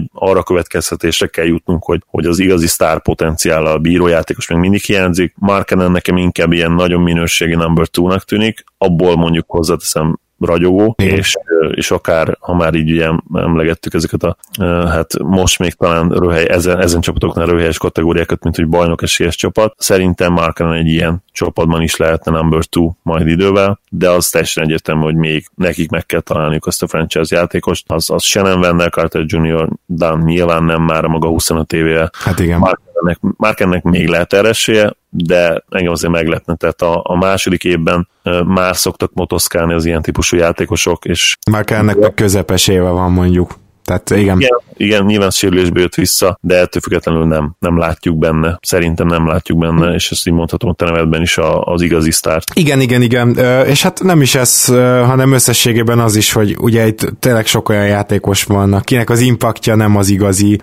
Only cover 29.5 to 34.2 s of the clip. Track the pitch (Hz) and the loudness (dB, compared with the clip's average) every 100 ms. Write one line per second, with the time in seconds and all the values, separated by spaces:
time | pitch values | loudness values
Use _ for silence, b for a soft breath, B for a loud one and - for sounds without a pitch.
29.5 | 82 80 - - 82 82 80 80 85 85 | 0 -2 -6 -8 -2 0 0 0 2 2
30.5 | 82 82 82 82 80 80 80 82 82 - | 2 0 0 0 0 -2 0 0 -2 -2
31.5 | 82 78 82 80 80 80 - - 90 85 | -2 -2 0 0 0 -2 -4 -4 0 0
32.5 | 85 92 90 - - 87 85 95 - 110 | 2 0 -2 -6 -4 -2 -2 -4 -2 -2
33.5 | - 95 87 85 87 82 85 | 0 0 0 0 0 0 0